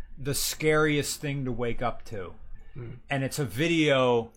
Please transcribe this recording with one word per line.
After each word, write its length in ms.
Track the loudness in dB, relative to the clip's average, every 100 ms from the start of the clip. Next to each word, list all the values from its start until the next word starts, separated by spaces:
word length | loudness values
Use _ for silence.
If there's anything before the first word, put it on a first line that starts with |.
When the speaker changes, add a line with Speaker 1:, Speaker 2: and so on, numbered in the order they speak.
| -10 -8
Speaker 1:
"The 160 | -4
scariest 840 | -2 -2 0 4 4 4 2 0 -4
thing 240 | -4 -4
to 80 | -2
wake 280 | -2 0 0
up 240 | 0 -2 -8
to." 280 | -8 -10 -12 -12 -12 -10
Speaker 2:
Hmm. 160 | -10 -10 -12 -4
Speaker 1:
And 160 | -2
it's 140 | -2 -4
a 60 |
video, 880 | -4 0 2 4 6 6 6 4 0